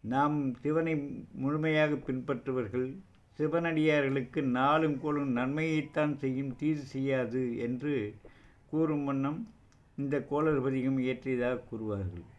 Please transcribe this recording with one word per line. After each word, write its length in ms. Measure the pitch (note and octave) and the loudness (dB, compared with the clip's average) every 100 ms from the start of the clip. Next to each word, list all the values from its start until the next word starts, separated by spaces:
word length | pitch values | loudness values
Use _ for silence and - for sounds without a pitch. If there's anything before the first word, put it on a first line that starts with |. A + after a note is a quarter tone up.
நாம் 540 | - C3 D3 D3+ C#3 | -2 0 2 2 -2
சிவனை 720 | A#2+ C#3+ D#3 E3 D#3 C#3+ - - | -2 0 0 2 0 -2 -10 -12
முழுமையாக 640 | - C3 D3+ D#3+ D#3 D3+ | -4 -2 0 2 4 4
பின்பற்றுவர்கள், 1000 | D3 - C3 B2+ C3 B2+ B2+ A2 B2 B2+ F3 - - _ - | 2 -2 -4 -2 -4 -2 -2 0 -2 -2 -6 -16 -20 _ -4
சிவனடியார்களுக்கு 1040 | D3+ E3 E3 D#3+ D#3 D3+ C#3 C3+ A#2+ - | 0 0 0 2 4 4 4 0 -2 -2
நாளும் 600 | C3+ B2 C3+ D#3 D#3+ C#3 | 0 2 4 4 4 0
கோளும் 280 | D3+ D3 C#3+ | 0 -2 0
நன்மையைத்தான் 840 | A#2+ B2+ D3 D#3+ D#3 D3 - D3+ C#3+ | 0 0 0 0 0 0 0 0 0
செய்யும், 400 | C3+ C3 C#3 B2+ | -2 -2 -4 -2
தீது 240 | D3 D#3 | -2 -2
செய்யாது 800 | C#3 C3 C3+ C3 A#2+ B2 B2+ A#2 | -4 -4 0 0 0 0 -2 -2
என்று 560 | A#2+ B2 C#3+ C#3+ G#2 G#2 - - - - - | -2 -2 0 -2 -2 -8 -20 -20 -20 -20 -6
கூறும் 340 | D#3 D#3+ D3+ | 0 2 2
வண்ணம் 440 | C#3 C#3 C#3 D#3 A3+ - - - - - | 0 0 0 -2 -8 -14 -20 -20 -20 -6
இந்த 300 | C#3 C#3+ C#3 | -2 -2 0
கோளறு 320 | C#3+ D#3 D3 | 0 2 2
பதிகம் 360 | B2+ C3+ B2+ C3+ | 2 0 0 0
இயற்றியதாக 640 | B2+ B2+ C3+ B2+ B2 B2 - | 0 -2 -2 0 0 -2 -6
கூறுவார்கள். 520 | A2+ A2 G2+ F#2+ F2+ E2+ | -8 -4 -4 -4 -8 -14